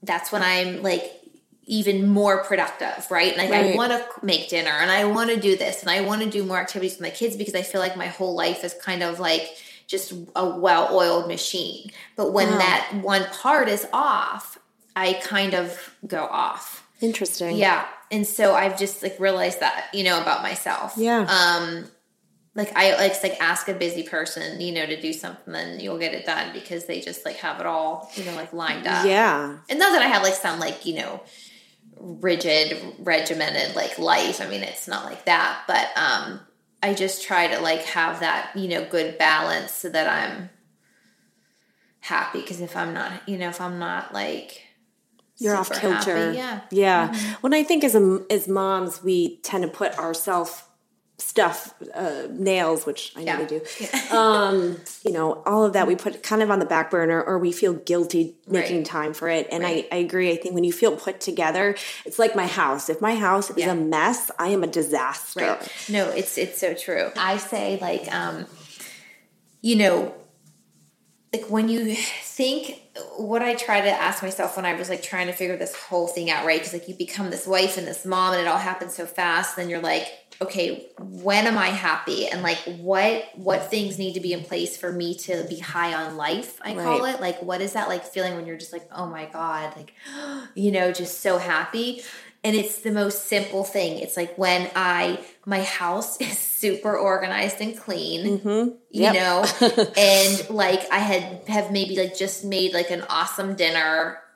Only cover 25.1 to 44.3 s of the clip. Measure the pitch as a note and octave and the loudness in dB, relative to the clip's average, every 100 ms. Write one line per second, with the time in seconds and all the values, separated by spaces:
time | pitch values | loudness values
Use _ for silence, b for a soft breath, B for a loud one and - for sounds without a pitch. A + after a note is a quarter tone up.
25.1 | D#3+ F3+ F3+ - E3 E3+ F3 - E3+ D#3+ | -6 -10 -14 -12 -10 -8 -8 -8 -4 -4
26.1 | - - D#3+ E3 - - E3+ E3+ F3 E3+ | -6 -4 -4 -4 -8 -10 -10 -8 -8 -8
27.1 | E3 - - E3 D3+ E3+ D#3+ D#3+ E3 - | -8 -8 -6 -6 -4 -2 -2 -2 -4 -10
28.1 | - F3+ E3 D#3+ E3+ D#3+ D3+ D#3+ D#3+ F#3+ | -10 -10 -8 -10 -6 -4 -4 0 2 4
29.1 | G3 A3 D3 C#3+ D3 - C#4 F#4+ F4 C4 | 6 6 4 0 -8 -6 4 6 6 6
30.1 | G#3+ F#3+ F#3+ F#3+ E3 E3 E3 - D#3 - | 4 4 0 -2 -2 -4 -4 -6 -4 -6
31.1 | - - B B B B B - - F#3 | -8 -14 B B B B B -20 -18 -16
32.1 | E3 F#3 E3+ E3+ D#3 D#3 D#3 - - - | -4 0 2 4 4 2 -2 -8 -10 0
33.1 | D#3+ D#3 D#3+ D3+ - C#3+ - - - E3 | 2 2 -2 -2 -2 -2 -2 -4 -2 2
34.1 | E3+ F3 - - G2+ G2 - - G2+ - | 2 2 -2 -6 -6 -6 -8 -6 -6 -6
35.1 | - - E3+ - - - C#3+ - - D3+ | -6 2 4 4 -2 -2 0 0 0 2
36.1 | A#2 G#2 F#2+ - _ _ _ G3+ G3 F#3+ | 0 -2 -12 -16 _ _ _ -2 0 -2
37.1 | F#3+ - F#3 E3+ - E3 D#3+ - - E3 | -4 0 2 2 2 0 0 0 0 0
38.1 | E3 E3 E3 - G3 F#3+ E3+ - F3 D#3+ | 0 0 0 -2 -6 -2 -2 0 0 -2
39.1 | - D#3+ D#3 E3 E3 E3 - F3+ D#3+ D#3 | 2 4 4 2 -2 -4 -8 -4 0 2
40.1 | D3+ G#3+ - F3+ _ _ _ _ _ _ | 0 -2 -6 -12 _ _ _ _ _ _
41.1 | _ _ _ _ _ _ _ _ _ - | _ _ _ _ _ _ _ _ _ -4
42.1 | E3 - - - F3 F3 F3+ E3+ E3 - | -2 -2 -6 -8 -10 -8 -6 -6 -4 -6
43.1 | F3+ - F#3+ F3 E3+ F3+ F3+ F3 F3 F#3 | -8 -8 -6 -6 -6 -8 -6 -4 -6 -6
44.1 | G3+ - | -6 -4